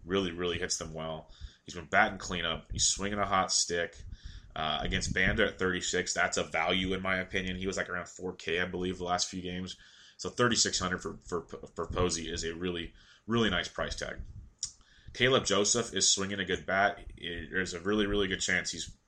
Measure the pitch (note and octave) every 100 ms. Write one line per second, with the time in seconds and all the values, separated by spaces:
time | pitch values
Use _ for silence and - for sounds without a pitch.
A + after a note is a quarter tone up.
0 | E2 G2 F#2 E2+ F2+ E2+ F2+ - E2 D#2
1 | D#2+ D#2 - - - - - E2+ D#2 F#2+
2 | - G2 - F2+ E2+ D#2+ - - - -
3 | G2 G#2 G2 G2 F2+ - - F2 E2+ -
4 | - - - - - - D#2 D2+ F2 F#2
5 | - - F#2+ A2 G2 - F#2 F2+ - F2+
6 | F2+ - F2+ - E2+ E2+ E2 F#2 F#2 F#2+
7 | F#2+ F#2 F2+ G2 F#2 F#2 F#2+ F#2+ F2+ F2+
8 | F2 - F#2 F2+ - E2+ F2+ F2+ F#2 F2+
9 | F2 F2+ - F#2+ F2+ F2+ F#2 - - -
10 | - - F#2 - A#2+ A2+ G2 - F#2 F2+
11 | E2 D2+ - F2 - - - - E2 F2
12 | F2+ E2+ D2+ E2+ E2 E2 F2+ F2 E2 -
13 | - - - A#2 G#2+ F2 E2 - D#2 -
14 | C#2+ - - - - _ - - _ -
15 | - - B2 C3 - G2 G#2 A#2+ A2 F#2+
16 | F#2+ - F#2+ G2+ F#2 F#2 D#2 F#2+ G2+ -
17 | - - F2 F2 D#2 F#2 F2+ F2 F2+ G#2+
18 | G2+ G#2 F#2+ F#2 - F#2 E2 E2 - -